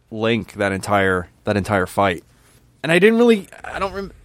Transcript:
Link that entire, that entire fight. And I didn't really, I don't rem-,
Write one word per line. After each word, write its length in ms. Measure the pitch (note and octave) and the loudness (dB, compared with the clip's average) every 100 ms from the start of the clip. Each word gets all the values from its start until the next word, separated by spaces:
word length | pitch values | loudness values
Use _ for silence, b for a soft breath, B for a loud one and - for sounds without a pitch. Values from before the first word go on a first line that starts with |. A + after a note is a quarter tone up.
| - | -14
Link 440 | A2 A2 A#2 F2+ | -4 -2 -2 -4
that 180 | G#2 G2+ | -4 -2
entire, 560 | F#2+ - G2+ F#2+ F#2 F2 _ | -2 0 0 2 0 -4 _
that 140 | - G2+ | -4 -2
entire 280 | F#2+ G2+ F2+ | 0 0 0
fight. 380 | - G3 E2 - b b b b _ | 0 0 -2 -10 b b b b _
And 60 | D3 | -2
I 100 | E3+ | 2
didn't 200 | G#3+ A3+ | 4 4
really, 300 | A#3+ G#3+ - - - | 4 2 -2 -16 -14
I 140 | - | -8
don't 120 | F#3+ | -8
rem-, 220 | F#3+ G3 - | -8 -12 -12